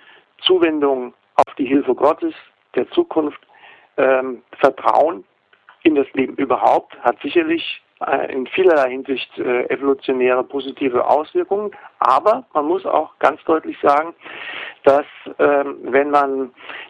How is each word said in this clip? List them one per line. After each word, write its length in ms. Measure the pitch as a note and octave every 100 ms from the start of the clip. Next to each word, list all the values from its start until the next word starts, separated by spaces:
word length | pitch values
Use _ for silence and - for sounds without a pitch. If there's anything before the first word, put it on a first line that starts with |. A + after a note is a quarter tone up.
| _ - _ _
Zuwendung 720 | - F#3 E3 D#3 C#3+ C3+ B2 - _ -
auf 180 | C3 -
die 100 | B2
Hilfe 280 | C3+ C3
Gottes, 400 | A#2+ C#3 D#3+ E3 - - _ _ -
der 140 | B2
Zukunft, 480 | - E3+ - D3 - _ _ - - _ -
ähm, 440 | C3 C3 C3 A#2 _ -
Vertrauen 680 | C#3 C3 A2+ A#2+ D3 F#3+ F3+ _ _ _ _ _
in 120 | E3+ D3
das 120 | C3+
Leben 220 | C#3+ C3 -
überhaupt, 640 | C3+ B2 A2+ D3 - -
hat 180 | A#2+ A#2+
sicherlich, 600 | C#3+ F3 D#3+ E3 - - _ - -
äh, 260 | C#3 D3
in 140 | C3+ B2
vielerlei 440 | - F#3 D#3 B2+
Hinsicht, 460 | C3 C3+ C3 - -
äh, 240 | - B2 B2
evolutionäre 760 | B2+ C#3 C3+ - C3 B2+ B2+
positive 600 | B2+ C#3 C3+ C3 C#3 B2 -
Auswirkungen. 680 | C3 D3+ F3+ E3+ G3+ G#3 - - -
Aber 460 | - C3+ F3+ F#3+ -
man 120 | D#3 D3
muss 200 | F#3+ -
auch 320 | D3+ D#3 -
ganz 240 | C#3 D3+ -
deutlich 320 | D#3+ E3 C#3+
sagen, 320 | D#3 C#3+ D#3+ - - - - - - -
dass, 220 | - C3+ - - - -
ähm, 380 | D3 C#3+ C#3 -
wenn 280 | A#2+ C3 C#3+
man 400 | C#3+ C#3 C3+ B2+ _ - - -